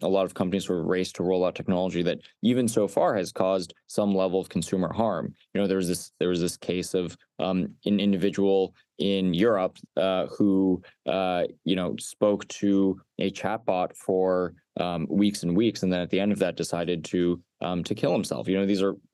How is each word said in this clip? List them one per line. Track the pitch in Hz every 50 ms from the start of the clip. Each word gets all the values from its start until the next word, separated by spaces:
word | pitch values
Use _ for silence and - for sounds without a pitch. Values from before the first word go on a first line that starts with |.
a | 82 87
lot | 95 95 95
of | 90 -
companies | - 98 90 90 95 85
sort | - 92 87
of | 80
race | 87 92 90 92 -
to | - -
roll | 87 90 92 90 90
out | 90 -
technology | - - - 95 87 92 92 87 87
that | 87 87 82 - - - _ _
even | - 113 123 127 123
so | 113 - 113 104 95
far | - 143 170 175 127
has | 101 87 82
caused | - - 95 92 95 95 85 - - _ _
some | - - - 104 104
level | 98 95 95 92 90 95
of | 85 -
consumer | - 90 85 - - 95 87 -
harm. | - 104 117 110 92 78 - - - _ _ _ -
You | 95
know, | 101 92
there | 95
was | 95 92
this, | 85 90 - - - _ -
there | - 90
was | 90 85
this | 87 87 -
case | - - - 87 90 85 - -
of, | 92 90 82 - - _ _ _ -
um, | - 92 92 92 87 - - - -
an | 104 104 98
individual | 98 104 98 87 90 98 - - 98 98 98 98 95 90 - _ _ _ _ -
in | - 98 98 95 92 92 85
Europe, | 85 104 117 110 95 92 90 - - - - -
uh, | - 90 95 95 92 82
who, | - - - 104 101 95 95 95 92 92 90 - - - _ -
uh, | 64 78 95 95 92 90 87 85 - - _ -
you | 80 95
know, | 92 90 78 - -
spoke | - - - - 107 104 101 98 - -
to | - - 101 101 98 98 98 95 92 - - _ _ -
a | 95 98
chatbot | 95 - - 98 107 113 - - 95 90 90 - -
for, | - - - 95 92 92 92 92 90 90 85 85 - _ _ - -
um, | 82 90 87 85 80 -
weeks | 82 98 104 101 101 - -
and | 85 87
weeks, | 95 120 110 - - -
and | 92
then | 90 90
at | 87 -
the | - 92
end | 98 104
of | 101 101
that | 98 87 82
decided | - 85 - - 85 85 85 90 82 78
to, | - - 90 87 87 87 87 - _ _ -
um, | - 87 90 87 80
to | - 107
kill | 107 - 143
himself. | 175 120 - - - 62 - -
You | 95 95
know, | 98
these | 98 101 92
are, | 98 98 - - _ _